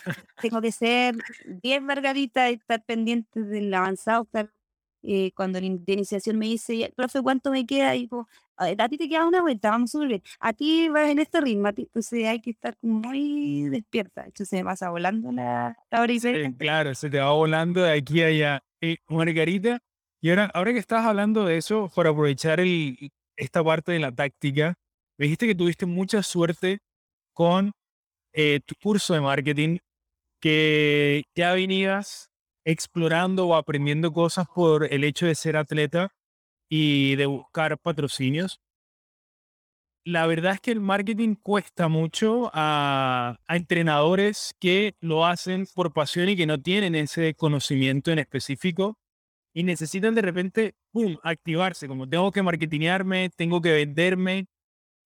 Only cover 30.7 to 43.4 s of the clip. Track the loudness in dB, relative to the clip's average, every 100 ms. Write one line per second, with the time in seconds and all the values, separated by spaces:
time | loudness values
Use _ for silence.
30.7 | 4 4 4 2 0 -2 -2 0 2 0
31.7 | 0 0 -2 -6 -14 -20 _ _ _ -4
32.7 | -4 -4 -2 0 2 0 0 2 2 2
33.7 | -2 0 0 0 0 0 0 -4 2 4
34.7 | 4 2 0 0 0 0 0 -2 -2 -2
35.7 | -2 0 0 -4 _ _ _ _ _ -4
36.7 | 0 2 4 2 2 0 -2 -8 -4 -2
37.7 | -2 -4 -2 -4 -2 -2 -2 -4 -8 _
38.7 | _ _ _ _ _ _ _ _ _ _
39.7 | _ _ _ -4 0 0 0 0 -2 -2
40.7 | -2 0 0 -2 -2 -2 -2 -2 -2 -2
41.7 | -2 0 0 -2 -2 0 0 -2 -2 0
42.7 | 0 0 0 0 0 -2 -6